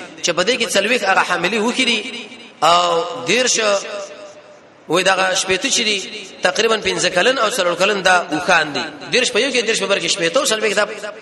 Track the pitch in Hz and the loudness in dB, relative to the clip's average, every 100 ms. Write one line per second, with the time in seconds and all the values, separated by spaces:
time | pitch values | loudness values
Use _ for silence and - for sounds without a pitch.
0 | - - - 165 185 254 226 202 202 240 | -12 -6 -2 0 0 0 0 0 2 0
1 | 196 180 160 175 175 220 220 247 233 220 | 2 2 2 0 0 0 0 0 0 0
2 | 226 - 220 - - - 156 175 175 170 | -4 -10 -14 -16 -20 0 4 4 4 2
3 | 170 170 151 226 247 233 214 196 220 208 | 0 -4 0 2 2 2 2 0 -2 -10
4 | 196 - - - - - - - - 170 | -10 -14 -18 -20 -20 -20 -20 -20 -2 0
5 | 185 185 190 185 185 185 269 233 214 202 | 2 2 2 0 0 -2 0 0 0 -2
6 | 226 214 190 - 185 185 226 220 185 175 | -4 -12 -14 -2 -2 2 2 0 0 0
7 | 170 175 214 269 214 196 175 170 196 202 | 0 2 2 2 0 0 -2 0 0 2
8 | 185 180 160 156 180 170 151 135 151 - | 4 4 2 -2 2 2 2 -4 -6 -10
9 | - 220 240 208 269 247 220 202 190 196 | -2 0 0 0 0 0 0 -2 0 0
10 | 165 196 165 254 311 220 214 196 208 208 | 0 -2 0 0 0 0 0 0 0 -4
11 | 208 - | -12 -14